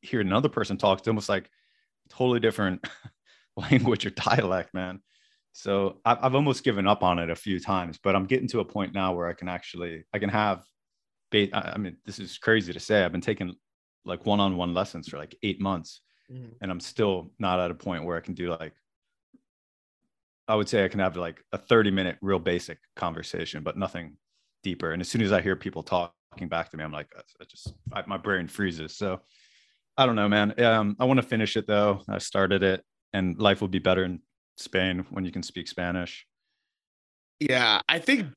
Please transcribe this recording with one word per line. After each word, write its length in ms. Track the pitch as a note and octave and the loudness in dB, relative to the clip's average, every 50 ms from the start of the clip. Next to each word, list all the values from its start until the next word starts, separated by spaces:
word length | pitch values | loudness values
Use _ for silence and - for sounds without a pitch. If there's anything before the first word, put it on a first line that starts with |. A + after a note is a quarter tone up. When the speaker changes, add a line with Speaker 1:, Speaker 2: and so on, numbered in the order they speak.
Speaker 1:
hear 200 | - - - A#2 | -10 -4 -2 0
another 280 | G#2 F#2 G2 A#2 C#3 D3+ | 0 2 2 2 2 2
person 280 | - - G#2+ - G2 F#2+ | 0 -2 -2 -2 -2 2
talk, 220 | - G2+ F#2+ F#2+ | 4 4 4 4
it's 80 | - A2+ | 2 -2
almost 220 | A2 G#2+ G2+ - | -2 -2 0 0
like 200 | G2+ F#2+ F#2 - _ _ _ _ _ _ _ _ _ _ _ _ | -2 -2 -2 -6 _ _ _ _ _ _ _ _ _ _ _ _
totally 300 | - - B2+ B2 B2 A#2+ | -4 0 2 2 2 4
different 480 | A#2 A2+ G2+ - G#2 F#2+ F#2 E2+ - - - - - - - _ | 2 2 2 2 0 0 0 -2 -6 -12 -16 -16 -20 -20 -20 _
<laughs> 360 | _ _ - _ _ _ _ - | _ _ -20 _ _ _ _ -10
language 480 | - - - B2+ - A#2+ A#2 G2+ - | 2 4 4 6 6 4 2 0 -2
or 60 | G2 | -6
dialect, 600 | - - - - A#2 A#2+ A2 F#2 F#2 F#2 F2 - - | -6 -2 0 2 2 2 2 2 0 -2 -2 -4 -6
man. 260 | F#2 F#2 F2+ F#2+ G2 - _ _ _ _ _ _ _ _ _ _ | -6 -6 -6 -8 -12 -18 _ _ _ _ _ _ _ _ _ _
So 460 | - - G2 G2 G2 G2 F#2+ - - _ | -12 -4 0 0 2 2 0 -2 0 _
I've, 140 | A2+ B2 - | 4 4 4
I've 140 | - C3 B2+ | 4 2 4
almost 280 | C3+ D3 D3 B2 - - | 4 4 4 2 2 2
given 240 | B2 A2 G2+ F#2+ G2 | 0 2 2 4 4
up 160 | G#2 - - | 4 4 4
on 160 | F2+ F2 F2 | 2 2 2
it 100 | E2+ E2 | 0 -2
a 60 | E2 | -4
few 240 | - - G#2+ F#2 F2+ | -6 -2 -2 -2 -2
times, 400 | - - G2 F#2 F2 E2+ D#2 - | 0 0 -2 -2 -2 -4 -8 -4
but 140 | - G2 F#2+ | 0 2 2
I'm 100 | G2 G2 | 2 2
getting 220 | F#2+ C3 B2+ C3 A2+ | 2 0 0 0 -2
to 100 | - A#2 | -2 -2
a 40 | F#2+ | -2
point 280 | - - G#2+ F#2+ F#2 - | -2 -4 -4 -6 -4 -2
now 200 | G2 F#2+ F#2 F2+ | -2 -2 0 0
where 140 | F2 F2 F2 | -2 -4 -6
I 60 | E2+ | -6
can 160 | - F2 F2+ | -8 -8 -8
actually, 560 | F2+ E2+ - - - F2 F2 E2+ E2 D#2+ D#2+ _ - | -8 -8 -10 -12 -12 -10 -10 -10 -10 -12 -14 _ -6
I 60 | G#2 | -4
can 100 | G#2 G2+ | -2 0
have, 340 | F#2 G#2+ G#2+ G#2 F#2+ F2 - _ _ _ _ _ _ _ _ _ _ _ _ _ | 0 2 2 2 0 -2 -6 _ _ _ _ _ _ _ _ _ _ _ _ _
ba-, 180 | - G#2+ G2+ G2 - | 2 2 4 4 0
I, 180 | G2+ E2 E2 E2 | -4 -6 -4 -6
I 40 | G#2 | -6
mean, 200 | G#2 F2+ E2 - _ | -8 -8 -10 -12 _
this 140 | - G2+ - | -16 -12 -12
is 180 | G2+ E2+ - - | -12 -12 -12 -4
crazy 340 | - - A2 A2 F#2+ F2 | 2 4 4 4 4 0
to 80 | E2+ - | -8 -10
say. 240 | - - G#2+ G#2 F#2 | -2 2 4 4 4
I've 80 | F2 | 4
been 80 | E2 F#2 | 0 -2
taking, 340 | - - G#2+ - G2 F2+ F2+ - _ _ _ _ _ _ _ _ _ | -2 -2 -4 -2 -4 -8 -10 -14 _ _ _ _ _ _ _ _ _
like, 200 | - F2+ F2+ - | -8 -8 -4 0
one-on-one 480 | G#2 G2+ G#2 G2+ G2 F#2 F2 F2 F2 E2+ | 2 2 4 4 2 2 0 -2 -2 0
lessons 360 | F2+ G2+ - - E2+ D2+ - | -2 -2 -2 -6 -12 -14 -12
for, 80 | - C#2+ | -12 -14
like, 180 | D2 D2 - _ - | -14 -14 -14 _ -6
eight 160 | G#2 F#2 - | -4 -4 -2
months, 420 | G2 G2 F#2+ E2+ D#2+ - - - _ _ _ _ _ _ | -2 -2 -2 -4 -6 -10 -18 -20 _ _ _ _ _ _
Speaker 2:
Mm-hmm. 220 | B2+ B2+ B2 A2+ A2+ - | -18 -18 -18 -18 -16 -12
Speaker 1:
and 100 | G2+ F#2+ | -8 -8
I'm 80 | F#2 F2 | -8 -8
still 540 | - - - - A2 G2+ F#2+ F2+ E2 E2+ - _ | -8 -10 -2 0 2 2 2 0 -4 -10 -10 _
not 200 | G#2 F#2 F#2 F2+ | -2 0 0 2
at 120 | F2+ F2 | 0 -2
a 40 | F2 | -4
point 300 | E2 - - F2 D#2+ D#2 | -6 -6 -6 -6 -6 -4
where 100 | F2 E2+ | -4 -6
I 60 | E2 | -6
can 120 | - - F2+ | -6 -8 -8
do, 140 | D#2+ F2 F2 | -6 -4 -4
like, 220 | E2 E2 D#2+ D#2 - _ _ _ _ _ _ _ _ _ _ _ _ _ _ _ _ _ _ _ _ _ _ _ _ _ _ _ _ _ _ _ _ _ _ - | -4 -6 -8 -14 -14 _ _ _ _ _ _ _ _ _ _ _ _ _ _ _ _ _ _ _ _ _ _ _ _ _ _ _ _ _ _ _ _ _ _ 0
I 80 | A2 | 0
would 140 | G#2+ G#2 - | 0 2 2
say 140 | - G#2+ G2 | 2 2 2
I 20 | F#2 | 2
can 120 | - G2+ | 2 0
have, 160 | F#2+ F#2 E2 F2 | 0 0 0 -2
like, 260 | F2 E2 E2 - _ _ | -6 -8 -8 -12 _ _
a 60 | - F#2+ | -10 -10
thirty-minute 600 | - - A#2 A2+ G#2+ G#2 F#2+ G2 F#2 F2+ E2 - | 0 4 6 6 6 4 2 0 0 -2 -4 -4
real 180 | G2+ G2 G2 F2+ | -2 0 0 0
basic 380 | E2 F2 F2 F2 - - E2 - _ _ _ | 2 0 0 0 -2 -6 -14 -16 _ _ _
conversation, 680 | - - E2+ D#2+ E2+ E2 - - F2+ E2 - - E2 D2+ | -6 -6 -6 -6 -6 -10 -10 -8 -8 -8 -8 -10 -8 -8
but 140 | D#2+ D2+ - | -8 -6 -4
nothing 400 | G2 F2+ - F#2 E2+ D2+ D2 _ _ _ _ _ _ _ _ _ _ | -6 -6 -6 -10 -12 -14 -16 _ _ _ _ _ _ _ _ _ _
deeper. 280 | G2 E2+ - - E2 | -6 -6 -4 -4 -4
And 100 | D#2+ F2 | -4 -4
as 80 | F2+ - | -6 -2
soon 120 | - A#2 | 0 0
as 100 | A2+ G2 | 2 4
I 100 | G#2 F#2 | 2 2
hear 140 | E2+ G2 F#2 | 2 2 -2
people 280 | - - G2+ - - - | -2 -4 -8 -8 -8 -6
talking 640 | - G2 F2+ F2 E2+ - _ _ _ - - F2 D#2 | -2 -2 -2 -2 -2 -8 _ _ _ -14 -12 -10 -6
back 220 | E2 E2 E2 - | -4 -6 -6 -6
to 60 | - D#2 | -10 -10
me, 60 | D#2 | -10
I'm 80 | D#2 | -10
like, 180 | D2+ D2+ D2 - - - | -10 -10 -12 -14 -18 -20
I, 40 | - _ _ _ | -20 _ _ _
I 40 | - | -20
just, 280 | _ - - - - - - _ - - | _ -20 -16 -16 -16 -16 -14 _ -10 -10
I, 100 | G2+ - - | -10 -8 -6
my 100 | G2 F#2 | -8 -6
brain 300 | - G#2 G2 F#2 F2 D2+ | -2 -2 -2 -2 -2 -6
freezes. 480 | - - G2+ F#2 E2 D#2+ D#2 D#2 - | -6 -4 -4 -4 -4 -6 -10 -12 -8
So 260 | - G#2 G2 F#2 F#2 - _ _ _ _ _ _ _ _ _ _ _ _ _ _ - | -6 -4 -4 -4 -6 -10 _ _ _ _ _ _ _ _ _ _ _ _ _ _ 2
I 80 | C3+ | 4
don't 100 | B2+ A#2 | 4 4
know, 140 | G#2+ G#2 G#2 | 4 4 4
man. 320 | G#2 G#2 G#2 G#2 G#2+ - A#2+ | 4 4 4 2 2 4 4
Um, 320 | A#2 A2+ A2 G#2+ G#2 G#2 - | 6 6 6 4 0 0 2
I 60 | B2+ | 2
wanna 160 | B2+ C3+ C3 - | 4 4 4 4
finish 340 | - B2+ A2 A2 G#2 - A2+ | 2 0 0 0 0 0 -2
it 100 | G2+ - | 0 2
though. 340 | G#2+ G#2 G#2 G#2 G2 G2 - - | 2 4 4 4 2 0 -2 -6
I 100 | G2+ F#2+ | -6 -6
started 440 | - - - G2 G2 F2+ G2 F#2+ F#2+ | -6 -2 0 2 2 4 4 4 4
it, 200 | F#2+ F#2 F#2 - _ _ _ _ _ - | 2 2 0 -4 _ _ _ _ _ -4
and 260 | G2+ F#2 F#2 E2+ D2 | -2 0 0 -2 4
life 200 | G#2+ G2+ G2 - | 4 4 4 4
will 60 | G#2+ F#2+ | 0 -2
be 100 | F#2 F#2 | -2 0
better 240 | D#2+ F#2+ F#2 F#2 F#2 | 2 4 4 4 2
in 160 | F2+ F2+ F2 - _ _ _ _ _ _ - | -2 -4 -8 -12 _ _ _ _ _ _ -16
Spain 480 | - - - F#2+ F#2 F#2+ F2+ F2+ F#2+ - | -16 -4 -2 0 0 0 0 -2 -4 -6
when 160 | - F#2+ F#2 | -6 -6 -6
you 60 | F2 | -4
can 100 | D#2 F#2 F2 | -6 -6 -8
speak 240 | - - F#2 E2+ - | -8 -10 -12 -12 -10
Spanish. 600 | - - F2 F2 F2 F2+ F2 - - - - _ _ _ _ _ _ _ _ _ _ _ _ _ _ _ _ _ _ _ _ _ _ _ | -6 -6 -4 -2 -2 -4 -4 -6 -10 -16 -20 _ _ _ _ _ _ _ _ _ _ _ _ _ _ _ _ _ _ _ _ _ _ _
Speaker 2:
Yeah, 420 | D3 C#3+ C3 B2+ B2 A2+ G#2+ G2 - - | -2 0 2 4 4 4 4 2 2 0
I 80 | D3+ E3+ | 0 0
think 280 | - - C#4 B3+ G3 C#3+ - | 2 2 2 2 2 -4 -4